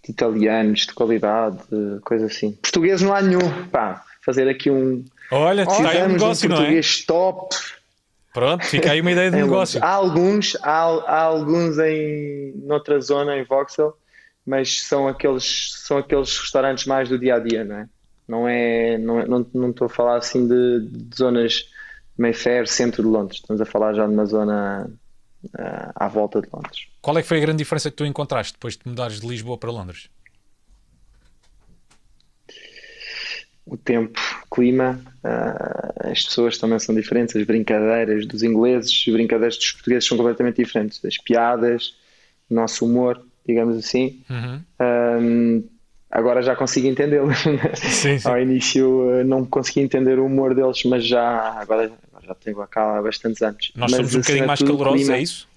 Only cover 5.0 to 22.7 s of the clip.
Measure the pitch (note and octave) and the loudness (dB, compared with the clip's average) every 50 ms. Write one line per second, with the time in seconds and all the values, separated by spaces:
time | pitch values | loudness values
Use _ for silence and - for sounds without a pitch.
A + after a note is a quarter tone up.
5 | B2+ B2+ _ _ - - B2+ C#3 D3+ E3+ G3 G3+ F#3+ F3 G3 G#3 - D#3+ E3 F3 | -6 -12 _ _ -10 -2 0 2 2 4 2 2 2 2 2 2 4 4 4 2
6 | F#3 F#3+ F#3+ F3 G#3+ G#3+ - D3+ - D#3+ F3 D#3 D3 D3 D#3 E3 D3+ - - - | 2 4 4 4 4 2 2 2 0 2 2 4 4 4 4 4 4 2 -2 -2
7 | - - D#3+ E3+ F#3 F#3+ F#3 F#3 - - - - - - - - _ _ _ _ | 0 0 2 2 2 2 0 -4 -10 -8 -8 -8 -8 -12 -16 -20 _ _ _ _
8 | _ _ _ _ _ _ _ - B2 C3+ E3 F3+ F3 - - - D#3+ D3 D3 D#3+ | _ _ _ _ _ _ _ 0 2 2 2 0 -2 0 0 2 2 4 2 2
9 | D#3+ F3 F3+ F3 F3+ F#3 F3 - D3 C#3 C3+ - F#3 - - B2 - E3+ F#3+ G3 | 2 2 2 4 2 2 2 2 2 2 2 2 0 0 -2 -2 0 2 2 2
10 | G3 F#3 D3+ E3 F3+ F#3+ G#3 G#3 G3+ - - - - D3 D3+ D#3+ E3 E3 E3 D#3+ | 2 2 2 4 4 4 2 2 0 -2 -4 -4 -2 0 2 2 2 2 0 0
11 | - - D#3 D#3 E3 D#3+ D#3+ D#3 D3+ D3 E3 E3+ E3+ E3 D3+ D3 D#3+ D#3 D#3 D#3 | 0 0 2 2 4 2 2 0 0 0 0 2 2 0 0 2 2 2 0 0
12 | D3+ D3+ D3+ D3 D3 C#3+ C#3+ C#3+ C#3 C3+ C3+ C#3 C#3 C#3 D3 D3 D3 - D3 C#3+ | -2 -4 -4 -6 -8 -8 -8 -10 -10 -12 -12 -14 -4 -2 -2 -2 0 0 0 0
13 | B2+ B2+ C#3+ C#3+ C#3+ D3 C#3+ C#3 B2+ - C3+ C#3 C#3 - - - D3+ D3+ D#3 _ | 2 0 0 0 0 0 -2 -4 -2 0 0 0 0 -2 -2 -2 -2 -2 -2 _
14 | _ _ _ - - _ _ _ _ - C3+ C3+ C3+ C3 - - - - D3+ C#3 | _ _ _ -20 -20 _ _ _ _ -4 -2 -2 0 -2 -4 -6 -2 -2 0 0
15 | C#3 C3+ C3 - - C#3+ C3+ B2+ B2+ - - - - - - - - - D3 C#3 | 0 0 -2 0 0 0 0 0 -2 -4 -4 -4 -6 -8 -10 -14 -6 -2 -2 -2
16 | C#3 - D3+ C#3 C3+ B2+ - - - - - C#3 C3 C3+ C3 B2+ - C3 C3+ C3+ | 0 0 0 0 0 -2 -4 -6 -6 0 0 2 2 2 -2 -2 -2 -2 0 0
17 | C3 A#2+ C3 B2 B2 B2+ B2 A#2 A2+ A#2 A2+ A2 A2 G2+ G#2 G#2 G#2+ A2+ _ _ | 0 0 -2 0 2 2 2 2 2 0 -2 -2 -2 -6 -8 -12 -14 -16 _ _
18 | _ _ _ _ _ - A#2 A2+ A#2 B2 B2 A#2+ A#2+ A#2+ A#2 A#2 A#2 A#2 A#2 A2 | _ _ _ _ _ -6 -4 -2 0 0 0 0 0 2 2 2 2 0 0 0
19 | A2 A2+ A#2 A#2 A2+ A#2 B2 B2 A#2+ A#2+ - B2+ B2+ B2 A#2+ - B2+ A#2 - - | -2 0 0 0 0 0 0 0 0 -2 -4 -2 -2 -2 0 -2 -2 -2 0 0
20 | A#2+ A#2+ A#2+ A#2+ A#2+ - - B2+ B2 A#2 B2 B2 B2 B2 A#2+ A#2+ A2 A2 A#2 A#2 | 0 2 2 0 -2 -2 0 0 2 4 4 4 4 4 2 0 -2 -4 -10 -14
21 | A#2 A#2 - - C3 B2+ B2 A#2+ A#2 A2+ - - - - _ - - - - - | -14 -14 -2 0 2 2 4 2 2 2 0 -2 -6 -10 _ -20 -20 -20 -20 -20
22 | - - - - A#2+ A#2 A#2 - - B2 A#2+ B2 A#2 A2+ | -20 -16 -4 -2 0 0 0 0 0 0 2 2 0 -2